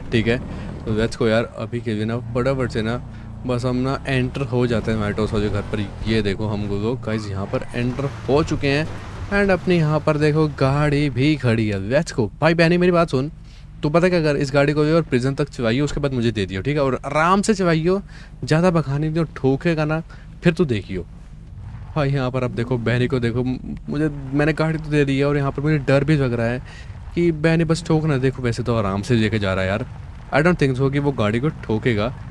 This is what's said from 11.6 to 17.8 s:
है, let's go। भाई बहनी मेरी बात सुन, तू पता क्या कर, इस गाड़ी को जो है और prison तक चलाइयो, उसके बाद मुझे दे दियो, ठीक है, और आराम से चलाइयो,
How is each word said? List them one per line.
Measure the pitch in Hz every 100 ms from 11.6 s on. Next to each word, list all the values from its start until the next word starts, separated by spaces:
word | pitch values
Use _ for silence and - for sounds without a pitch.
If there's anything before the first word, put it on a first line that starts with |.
| 107
है, | 98 98
let's | 135 165 -
go। | 107 -
भाई | 156
बहनी | 170 165 175
मेरी | 180
बात | 175 170
सुन, | 131 143 - - - - -
तू | 151
पता | 165 180
क्या | 180
कर, | 151 143
इस | 143
गाड़ी | 139 143
को | 151
जो | 151
है | 165
और |
prison | 156 127 127
तक | 139 147
चलाइयो, | - 117 120
उसके | 143 -
बाद | 143
मुझे | 131 117
दे | 107 92
दियो, | 95
ठीक | 107 147
है, |
और | 139 123 139
आराम | 147 165 196
से | 196
चलाइयो, | 202 180 160